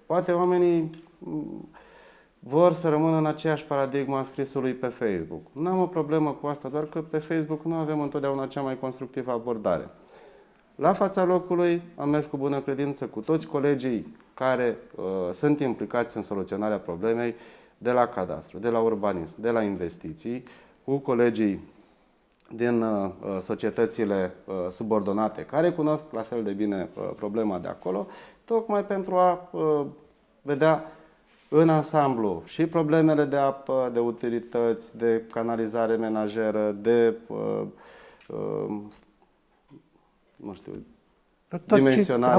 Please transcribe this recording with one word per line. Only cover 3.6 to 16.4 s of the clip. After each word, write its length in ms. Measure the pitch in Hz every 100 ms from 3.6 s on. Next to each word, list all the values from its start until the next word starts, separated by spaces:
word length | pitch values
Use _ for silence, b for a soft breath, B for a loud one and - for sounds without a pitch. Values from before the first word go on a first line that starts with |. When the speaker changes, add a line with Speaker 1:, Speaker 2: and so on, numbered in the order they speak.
Speaker 1:
paradigmă 520 | - 139 135 139 135 135
a 60 |
scrisului 500 | 131 - 139 143 127
pe 140 | 123 127
Facebook. 560 | 120 117 92 80 82 -
N-am 260 | 135 165 190
o 60 | 175
problemă 500 | 175 147 156 156 139
cu 60 | 147
asta, 220 | 143 131
doar 160 | 147
că 160 | 156 165
pe 180 | 160 156
Facebook 440 | 156 165 151 156
nu 100 | 160
avem 260 | 165 151 151
întotdeauna 460 | 143 147 139 139 135
cea 140 | 147
mai 180 | 135 127
constructivă 500 | 131 127 131 - 127
abordare. 560 | 120 117 113 104 85 64 - b b b b b b _
La 180 | - 147
fața 320 | 185 196 196
locului 580 | 180 180 175 175 175 170 170 -
am 120 | 143
mers 180 | 151 151
cu 100 | 143
bună 240 | 135 139
credință 440 | 139 135 143 143
cu 160 | 123 -
toți 260 | 110 160 -
colegii 680 | 147 139 143 127 113 82 - _
care, 420 | - 127 127 123 107 -
uh, 100 | - 92 95 90
sunt 280 | 92 147 147
implicați 560 | 139 113 104 123 117 -
în 60 |
soluționarea 560 | 101 101